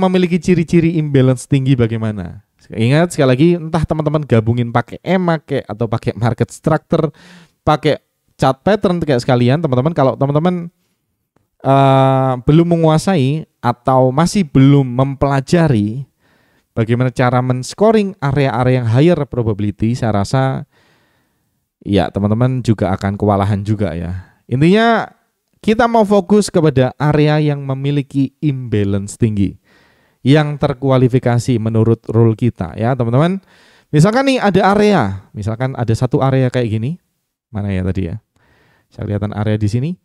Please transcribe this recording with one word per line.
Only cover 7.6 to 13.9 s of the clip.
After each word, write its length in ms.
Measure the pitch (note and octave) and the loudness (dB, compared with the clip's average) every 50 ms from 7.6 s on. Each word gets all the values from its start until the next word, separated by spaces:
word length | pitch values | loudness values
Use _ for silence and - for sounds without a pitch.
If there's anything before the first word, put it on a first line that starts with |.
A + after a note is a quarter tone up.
pakai 400 | _ D#3 D3+ C#3+ - D3+ B2+ - - _ _ _ _ _ _ | _ -2 -2 0 0 -2 -2 -2 -6 _ _ _ _ _ _
chart 240 | _ C#3+ C3+ C3 - | _ 0 0 0 0
pattern 400 | _ F#3 G#3 G#3 - F#3+ F3+ E3+ | _ 0 0 0 0 -2 -2 -2
kayak 240 | D#3+ D3 C3+ A#2+ - | -2 0 -2 0 0
sekalian, 320 | - B2+ B2 B2 A#2+ C3 E3 E3+ | 0 0 2 2 2 2 0 0
teman-teman, 320 | D3 B2+ B2 B2+ D#3+ E3+ | -2 -2 0 0 -2 0
kalau 160 | D3+ C3+ C3 A2 | 0 0 0 0
teman-teman, 560 | A#2+ C3+ C#3 C#3+ D3+ E3 F3+ F3+ F3 E3+ E3+ - _ _ _ _ _ _ _ _ _ _ _ _ _ _ _ _ _ - | -2 -2 -2 0 0 0 0 -2 -4 -8 -12 -16 _ _ _ _ _ _ _ _ _ _ _ _ _ _ _ _ _ 0
eh, 680 | C3 C#3 C#3 C#3 C3+ C3+ C3+ C3+ C3+ C3+ C3 C3 C3 B2+ B2 - | 2 4 4 4 4 4 4 4 2 2 0 0 -2 -2 -2 0
belum 220 | - D3+ E3 E3+ E3+ | 2 4 4 4 2
menguasai 800 | E3+ E3 E3 D#3 D#3 D#3 - G3 G3 D#3 B2+ C3 D3 D#3 D3+ - _ | 2 2 2 2 2 2 0 0 0 0 0 0 -2 -4 -8 -12 _
atau 560 | _ - A#2+ A#2+ - _ C3+ | _ -4 -4 -4 -2 _ 2